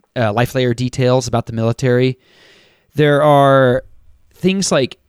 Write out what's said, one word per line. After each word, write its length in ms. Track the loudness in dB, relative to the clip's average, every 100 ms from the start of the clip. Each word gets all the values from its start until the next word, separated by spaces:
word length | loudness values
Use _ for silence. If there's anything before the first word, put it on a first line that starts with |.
| _ -6
uh, 160 | -4
life 220 | -2 -4
layer 200 | -2 -2
details 520 | -2 -6 -2 0 0 -2
about 200 | -6 -6
the 80 |
military. 640 | -4 -4 -2 -2 0 0 -4 _ _ _ _ _ _ _
There 280 | -2 0 2
are 640 | 4 4 4 4 2 0 -4 -20 _ _ _
things 360 | -4 -2 -2 -2
like, 280 | -2 -2 -8